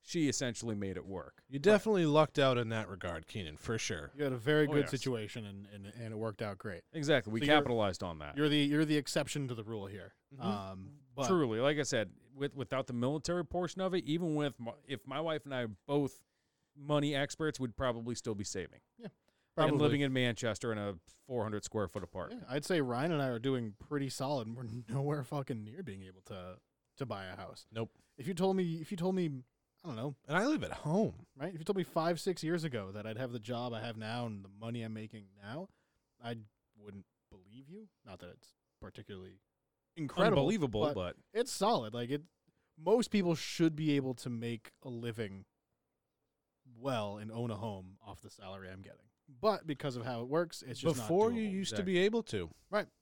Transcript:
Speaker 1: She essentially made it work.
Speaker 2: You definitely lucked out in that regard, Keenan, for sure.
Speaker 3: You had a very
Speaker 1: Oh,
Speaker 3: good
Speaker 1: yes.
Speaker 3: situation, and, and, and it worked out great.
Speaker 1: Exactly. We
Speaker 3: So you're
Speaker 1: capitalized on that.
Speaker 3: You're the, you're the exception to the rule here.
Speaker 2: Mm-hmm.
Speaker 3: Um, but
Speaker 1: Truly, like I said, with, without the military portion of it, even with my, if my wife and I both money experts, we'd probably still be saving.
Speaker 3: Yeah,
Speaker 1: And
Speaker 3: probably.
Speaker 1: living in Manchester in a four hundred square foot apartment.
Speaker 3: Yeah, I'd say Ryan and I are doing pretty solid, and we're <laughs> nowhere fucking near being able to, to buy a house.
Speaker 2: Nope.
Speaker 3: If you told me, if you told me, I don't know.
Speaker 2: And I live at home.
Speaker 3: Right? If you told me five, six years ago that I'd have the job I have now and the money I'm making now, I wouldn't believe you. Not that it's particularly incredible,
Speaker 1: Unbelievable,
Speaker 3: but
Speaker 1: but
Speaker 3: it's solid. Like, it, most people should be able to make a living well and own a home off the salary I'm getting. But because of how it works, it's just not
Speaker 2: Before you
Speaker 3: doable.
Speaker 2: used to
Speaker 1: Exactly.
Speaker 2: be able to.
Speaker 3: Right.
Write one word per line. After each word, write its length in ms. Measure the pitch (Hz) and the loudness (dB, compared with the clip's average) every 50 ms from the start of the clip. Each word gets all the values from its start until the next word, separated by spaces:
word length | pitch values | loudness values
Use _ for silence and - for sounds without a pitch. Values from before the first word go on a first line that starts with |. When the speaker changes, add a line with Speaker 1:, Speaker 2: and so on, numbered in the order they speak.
| _ | _
Speaker 1:
She 220 | - - 175 156 139 | -4 0 2 2 2
essentially 480 | 120 - 139 123 113 - - 117 110 | 2 0 -2 -2 -4 -4 -4 -4 -2
made 220 | 104 101 95 92 90 | -2 -2 -4 -4 -6
it 80 | - | -6
work. 360 | 90 98 90 73 67 - - _ _ | -6 -8 -8 -8 -10 -16 -20 _ _
Speaker 2:
You 120 | 131 139 | -8 4
definitely 460 | 139 190 214 202 - 220 214 190 170 | 6 8 8 8 6 4 4 4 6
lucked 320 | 151 143 156 156 - _ - | 6 8 6 6 6 _ 4
out 200 | 139 135 131 120 | 6 6 6 4
in 100 | 120 110 | 2 0
that 200 | 113 110 107 - | -2 -2 -2 -4
regard, 360 | 98 90 - - 87 82 80 | -8 -6 -6 -6 -6 -6 -8
Keenan, 300 | - - 110 95 80 76 | -10 -8 -8 -8 -8 -10
for 220 | 78 - - 117 110 | -10 -4 -2 -2 -2
sure. 340 | - - 101 80 76 - - 135 | 0 -2 -4 -4 -6 -10 -6 -2
Speaker 3:
You 80 | 147 | -2
had 80 | 139 131 | -2 -2
a 40 | 123 | -2
very 300 | 107 151 151 151 151 139 | 2 4 6 6 6 6
Speaker 1:
Oh, 40 | 139 | 4
Speaker 3:
good 80 | 147 | 2
Speaker 1:
yes. 80 | 143 - | 2 2
Speaker 3:
situation, 540 | - 131 - 139 127 113 107 104 - 123 110 | 0 -2 0 0 -2 -2 -4 -6 -8 -10 -10
and, 200 | 101 98 98 101 101 | -10 -10 -12 -12 -14
and, 180 | 104 101 98 | -14 -14 -14
and 280 | 101 - - 117 110 110 | -14 -12 -10 -10 -8 -6
it 40 | 107 | -4
worked 240 | 110 113 104 - | -4 -4 -4 -4
out 160 | 113 107 98 87 | -4 -6 -6 -6
great. 260 | - 110 92 85 - _ | -8 -8 -8 -8 -10 _
Speaker 1:
Exactly. 400 | - 160 147 143 156 131 - 107 | -6 -4 4 6 6 4 4 2
We 80 | 107 113 | 0 0
Speaker 3:
So 60 | 131 | 4
you're 100 | 143 147 | 8 8
Speaker 1:
capitalized 480 | 151 143 131 123 117 107 98 92 - 101 | 8 8 6 4 4 4 2 2 0 -4
on 160 | 90 82 78 | -6 -6 -6
that. 160 | 76 73 73 | -8 -8 -2
Speaker 3:
You're 140 | 139 147 151 | 2 2 4
the, 80 | 147 151 | 6 4
you're 260 | 143 143 147 147 160 | 4 4 4 4 4
the 140 | 151 151 151 | 4 4 2
exception 500 | 135 - - 165 147 - - 151 139 127 | 0 0 0 0 0 0 -2 -4 -4 -4
to 80 | 123 | -4
the 80 | 117 107 | -6 -6
rule 220 | 104 113 107 98 | -8 -6 -6 -6
here. 280 | 98 98 101 90 98 - _ _ _ 139 | -8 -10 -10 -12 -14 -18 _ _ _ -14
Speaker 2:
Mm-hmm. 100 | 135 - | -4 -2
Speaker 3:
Um, 460 | 190 208 - 98 95 95 95 95 98 - - - _ - | -2 -2 -2 -4 -6 -8 -10 -12 -14 -16 -18 -20 _ -4
but 120 | 131 135 - | -2 2 4
Speaker 1:
Truly, 340 | 196 175 151 120 107 110 | 4 4 4 4 4 4
like 160 | 123 143 151 143 | 4 4 4 4
I 60 | 143 | 2
said, 280 | - - 120 107 92 71 - - - - | 2 2 0 0 0 -4 -18 -20 -20 -8
with, 180 | 135 139 143 - | -4 -4 -4 -4
without 340 | 143 131 - - 131 131 - | -4 -6 -2 -2 -2 -2 -2
the 60 | 123 | -2
military 520 | 120 120 131 147 156 - - 175 175 170 | 0 2 2 0 0 -2 -2 -2 -2 -2
portion 340 | 143 - 175 180 160 - 185 | -2 -2 -2 -2 -2 -2 -2
of 140 | 190 190 175 | -2 0 0
it, 100 | 180 160 | 0 0
even 300 | 131 147 170 180 170 151 | 0 0 0 2 2 2
with 240 | 151 147 143 123 - | 2 0 0 -2 -4
my, 140 | 120 117 117 147 _ - | -8 -8 -8 -10 _ -8
if 180 | 139 127 _ 135 | -8 -8 _ -6
my 140 | 131 143 | -4 -2
wife 240 | 160 165 156 151 - | 0 0 -2 -2 -4
and 80 | 139 139 | -4 -2
I 120 | 127 120 113 104 - _ - | -2 -2 -2 -4 -8 _ 0
both 320 | 143 143 143 131 - - _ _ _ _ _ _ _ _ _ _ _ | 2 2 2 2 -2 -6 _ _ _ _ _ _ _ _ _ _ _
money 400 | 147 143 143 147 147 143 147 147 | -16 -2 2 2 4 4 4 2
experts, 420 | 139 143 139 - - 160 156 143 - | 2 0 0 -2 -2 -2 -2 -2 -2
we'd 180 | 131 123 107 - | -4 -4 -2 -2
probably 380 | 139 127 120 113 117 120 120 | 0 0 0 0 -2 -4 -6
still 200 | - - 120 110 | -4 -4 -4 -4
be 80 | 98 101 | -4 -4
saving. 380 | - - 98 87 - - 62 _ _ _ _ | -4 -4 -6 -6 -6 -10 -18 _ _ _ _
Speaker 3:
Yeah, 80 | 233 | -14
Speaker 1:
And 60 | 196 _ _ _ _ _ _ _ _ _ | -14 _ _ _ _ _ _ _ _ _
Speaker 3:
probably. 220 | - 156 156 151 143 | 4 4 4 6 6
Speaker 1:
living 240 | 147 143 143 143 | 6 6 6 4
in 100 | 143 139 | 2 2
Manchester 600 | 131 131 127 123 117 - - 117 104 - - 120 110 | 4 4 4 2 2 2 0 -2 0 0 -2 -2 -2
in 60 | 107 | 0
a 160 | 104 101 98 87 _ - - _ _ - | -2 -2 -4 -6 _ -20 -20 _ _ -6
four 160 | 127 120 107 | -2 -2 -2
hundred 200 | 110 107 104 - | 0 -2 -4 -4
square 240 | - - 113 104 87 | -2 -2 -2 -2 -2
foot 160 | - 101 92 | -2 -6 -8
apartment. 400 | - - 92 87 - 233 254 180 | -6 -8 -8 -8 -8 -8 -12 -10
Speaker 3:
Yeah, 100 | - 127 | -4 -4
I'd 100 | 147 143 | -4 0
say 160 | - 185 165 | 2 2 2
Ryan 320 | 143 127 120 120 139 170 170 | 4 2 2 0 2 2 2
and 80 | 147 | 2
I 60 | 139 131 | 2 0
are 120 | 123 113 | 0 0
doing 360 | 113 135 135 127 117 110 101 _ | 0 2 2 2 0 -4 -6 _
pretty 300 | - - 147 143 139 135 | -10 -4 -2 -2 -2 -2
solid, 380 | - - 135 131 151 135 113 110 | -4 -4 -2 -2 0 -2 -2 -4
and 100 | 117 123 | -6 -8
we're 80 | 131 | -8
<laughs> 240 | 113 110 123 120 110 | -8 -8 -8 -6 -2
nowhere 340 | 117 139 139 143 147 147 131 | -2 0 2 2 0 -2 -2
fucking 400 | - - 143 135 - 139 113 104 | -4 -4 -4 -2 -2 -4 -6 -6
near 180 | 107 110 170 | -10 -10 -10
being 220 | 196 147 98 98 92 | -10 -10 -10 -10 -12
able 180 | 92 92 95 _ | -16 -18 -20 _
to, 320 | - 107 95 90 92 92 87 _ _ _ _ _ _ _ - | -12 -10 -10 -10 -10 -12 -14 _ _ _ _ _ _ _ -8
to 80 | 139 | -6
buy 200 | 117 110 98 95 92 | -4 -4 -6 -6 -8
a 100 | 90 - | -8 -10
house. 300 | 95 87 - - - _ | -12 -12 -14 -16 -20 _
Speaker 2:
Nope. 200 | 110 113 113 - _ _ _ _ _ - | -6 -6 -6 -6 _ _ _ _ _ -10
Speaker 3:
If 100 | 120 143 | -6 -6
you 60 | 196 | -2
told 240 | 165 185 190 190 190 | 2 2 2 4 2
me, 220 | 185 170 160 165 | 2 0 -2 -4
if 80 | 156 - | -6 -8
you 60 | 208 175 | -6 -2
told 160 | 170 185 190 | 0 0 2
me, 140 | 185 180 160 143 131 123 _ _ _ _ _ _ _ _ | 2 2 0 -2 -4 -10 _ _ _ _ _ _ _ _
I 40 | 175 | -8
don't 80 | 127 110 | -6 -4
know. 180 | 117 147 139 _ _ - | -4 -6 -6 _ _ 0
Speaker 2:
And 80 | 147 175 | 2 2
I 80 | 208 269 | 4 4
live 160 | 311 302 - | 2 2 0
at 80 | 85 | -4
home. 560 | - - - 147 160 196 220 151 85 87 - _ _ 131 | -6 -4 -2 0 2 4 2 2 0 -6 -16 _ _ -8
Speaker 3:
Right? 160 | 139 175 196 | -8 -8 -6
If 60 | 156 | -8
you 60 | 160 | -2
told 100 | - 202 190 | -2 0 0
me 60 | 175 | 0
five, 360 | - - 170 160 165 175 156 | 0 0 2 2 2 2 0
six 220 | - 196 180 - - | 0 -2 -2 0 0
years 200 | 156 170 175 156 | 0 0 0 0
ago 280 | 160 123 113 98 95 95 | -2 -2 -2 -4 -4 -6
that 120 | 107 104 | -8 -6
I'd 120 | 110 110 113 | -6 -4 -4
have 160 | 131 123 120 | -4 -4 -4
the 60 | 120 | -6
job 340 | 104 107 123 117 123 123 117 | -4 -4 -4 -2 -2 -4 -4
I 80 | 110 | -4
have 160 | 110 117 113 110 | -6 -6 -6 -6
now 280 | 110 107 117 123 120 | -6 -4 -4 -2 -2
and 180 | 117 107 101 98 | -4 -4 -6 -10
the 60 | 95 | -14
money 320 | 98 101 110 117 117 120 | -16 -10 -8 -6 -6 -4
I'm 120 | 113 113 110 | -4 -6 -6
making 320 | 110 110 107 110 110 101 98 95 101 101 | -8 -8 -10 -12 -16 -18 -18 _ -18 -14
now, 240 | 101 117 151 190 196 _ _ _ _ _ _ _ _ _ _ - | -12 -10 -10 -10 -12 _ _ _ _ _ _ _ _ _ _ -8
I 140 | 117 120 117 107 104 _ _ _ _ _ 107 | -8 -8 -8 -10 -16 _ _ _ _ _ -20
wouldn't 260 | 104 104 98 98 92 _ _ _ _ _ | -18 -16 -16 -16 -16 _ _ _ _ _
believe 400 | - 98 92 95 104 123 135 139 | -20 -20 -20 -20 -20 -20 -20 -18
you. 200 | 175 208 220 190 _ _ _ | -18 -18 -18 -20 _ _ _
Not 140 | 117 95 - | -16 -16 -14
that 100 | - 90 | -14 -16
it's 260 | 90 - _ - _ _ _ _ _ _ | -18 -18 _ -20 _ _ _ _ _ _
particularly 600 | - 98 - - 101 - 104 95 92 - 92 95 _ _ _ _ _ _ _ _ _ _ _ - | -18 -16 -14 -14 -14 -12 -12 -12 -12 -16 -18 -20 _ _ _ _ _ _ _ _ _ _ _ -8
incredible, 420 | 156 135 - - 190 220 208 147 135 | -6 -6 2 4 6 6 6 6 4
Speaker 1:
Unbelievable, 380 | 147 214 220 151 131 104 107 123 | 4 4 2 2 2 2 2 2
Speaker 3:
but 100 | 151 147 | 2 2
Speaker 1:
but 200 | 110 90 87 - - _ _ _ | 0 -2 -2 -4 -8 _ _ _
Speaker 3:
it's 180 | 214 233 - | -2 -2 -2
solid. 420 | - - 190 208 240 180 120 107 107 | 0 2 4 4 4 4 2 -2 -4
Like, 160 | 120 120 120 | -6 -2 -2
it, 100 | 135 147 151 - _ _ _ _ _ _ _ _ _ - | -2 -2 -4 -8 _ _ _ _ _ _ _ _ _ -4
most 300 | 156 175 208 247 226 - | 4 6 6 6 6 4
people 240 | - 208 185 175 170 | 4 4 4 4 2
should 400 | 139 - - - - 170 160 156 | 0 -2 -6 2 4 4 4 4
be 160 | 147 160 156 143 143 | 4 2 4 4 4
able 160 | 131 131 127 | 4 0 -4
to 140 | 117 - 131 | -4 -4 -6
make 420 | 120 117 117 117 117 113 _ - _ _ - | -4 -4 -2 -4 -4 -6 _ -14 _ _ -12
a 60 | 135 | -10
living 540 | 123 117 117 120 113 107 113 101 95 95 98 _ _ _ _ _ _ _ _ _ _ _ _ _ _ _ _ _ _ _ _ _ _ _ _ 131 123 113 | -8 -6 -4 -6 -4 -4 -4 -6 -6 -12 -14 _ _ _ _ _ _ _ _ _ _ _ _ _ _ _ _ _ _ _ _ _ _ _ _ -20 -20 -8
well 380 | 120 139 131 117 104 101 101 104 | -4 -2 0 0 0 -2 -4 -6
and 140 | 107 110 | -8 -8
own 200 | 110 117 120 120 | -4 -4 -2 -2
a 40 | 110 | -2
home 420 | 98 113 113 104 95 92 92 98 - - | -2 -4 -4 -6 -6 -10 -14 -16 -18 -18
off 160 | 104 95 - | -18 -18 -16
the 80 | - - | -16 -20
salary 400 | - - 101 92 98 98 95 90 | -20 -16 -14 -12 -12 -10 -10 -12
I'm 100 | 95 95 | -12 -12
getting. 180 | 95 101 - - _ _ _ _ _ _ 139 120 | -14 -16 -18 -20 _ _ _ _ _ _ -16 0
But 260 | 135 - - - - 160 | 2 2 2 2 -2 -6
because 280 | 147 - - 147 123 | -6 -4 -4 -6 -4
of 100 | 123 113 | -4 -6
how 160 | 120 123 117 | -4 -4 -4
it 60 | 120 127 | -4 0
works, 360 | 143 165 175 165 - - - | 0 0 0 0 -4 -14 -10
it's 140 | 131 120 117 | -10 -10 -2
just 180 | - 165 156 127 | 0 0 0 0
not 60 | 120 | 0
Speaker 2:
Before 280 | - 160 190 214 226 | 2 4 6 6 4
you 160 | 240 233 220 214 | 4 2 0 0
Speaker 3:
doable. 40 | |
Speaker 2:
used 180 | 190 190 196 180 | -2 -2 -2 -2
to 40 | 214 208 | -2 -2
Speaker 1:
Exactly. 120 | 196 185 190 | 0 2 4
Speaker 2:
be 60 | 175 | 4
able 240 | 185 208 214 233 220 | 4 4 4 2 -2
to. 260 | - - 104 87 80 - _ _ _ | 0 -4 -4 -4 -4 -8 _ _ _
Speaker 3:
Right. 160 | 185 208 185 135 _ _ | -2 -2 -2 -2 _ _